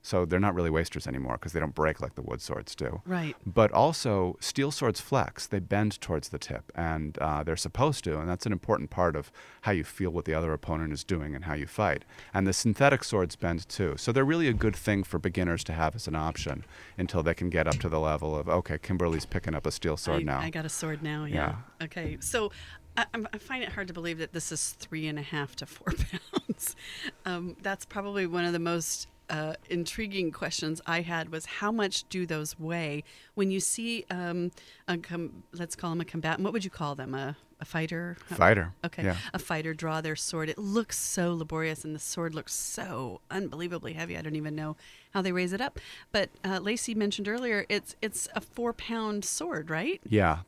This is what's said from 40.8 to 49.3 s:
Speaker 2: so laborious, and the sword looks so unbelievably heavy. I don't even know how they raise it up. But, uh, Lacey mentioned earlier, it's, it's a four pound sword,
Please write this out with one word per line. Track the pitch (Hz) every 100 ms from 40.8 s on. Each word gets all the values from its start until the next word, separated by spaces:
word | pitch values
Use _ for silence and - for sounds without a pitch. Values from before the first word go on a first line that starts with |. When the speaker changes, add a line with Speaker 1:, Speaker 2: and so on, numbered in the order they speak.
| 220 -
Speaker 2:
so | - - 175
laborious, | 170 156 160 160 156
and | 156
the | 156
sword | - - 165
looks | 156 -
so | - - - 190 131 127 90 _
unbelievably | 185 190 147 175 170 -
heavy. | 160 170 175
I |
don't | 156 151
even | 151
know | 151 151 156 - - -
how | 196
they | 185
raise | 180 180
it | 190
up. | 269 - - - -
But, | 208 190 -
uh, | 185 190
Lacey | 202 240 -
mentioned | 220 208 196 202
earlier, | 226 254 208 -
it's, | 208 - -
it's | 214 - -
a | 214
four | 208 - 233
pound | 233 - 233 214 208
sword, | 196